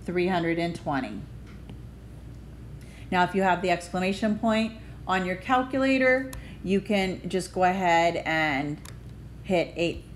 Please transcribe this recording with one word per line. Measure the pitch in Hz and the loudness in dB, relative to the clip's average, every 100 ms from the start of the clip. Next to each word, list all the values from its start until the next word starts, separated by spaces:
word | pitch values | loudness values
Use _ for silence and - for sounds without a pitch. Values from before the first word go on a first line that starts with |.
three | - 175 180 | -2 0 2
hundred | 180 165 165 | 2 2 2
and | 170 | 0
twenty. | 170 - 139 113 104 - - - - - - - - - - - - - - - - - - - | -2 -2 -2 -2 -8 -10 -14 -14 -14 -14 -14 -14 -16 -16 -14 -14 -14 -14 -16 -14 -14 -14 -16 -2
Now, | 180 | 2
if | 180 196 | 4 4
you | |
have | 190 175 | 4 4
the | 185 | 2
exclamation | 175 - 185 185 196 220 208 | 0 0 -2 0 2 0 2
point | 226 220 226 - - - - | 2 2 0 -4 -14 -12 -2
on | 190 180 | 0 0
your | 185 | -4
calculator, | - 254 262 269 269 269 254 254 269 - - - | 2 2 2 0 2 4 6 4 0 -10 -12 -10
you | - 196 | 0 0
can | - 202 190 180 175 | 2 2 2 -2 -2
just | 185 180 | -2 -2
go | 190 185 | 4 4
ahead | 190 180 170 170 170 - | 4 4 6 6 2 0
and | 160 156 135 147 151 - - - - - - | 2 2 2 -2 -4 -10 -14 -14 -14 -14 -14
hit | - 180 - - | 0 2 2 0
eight | 170 - - | -2 -2 -10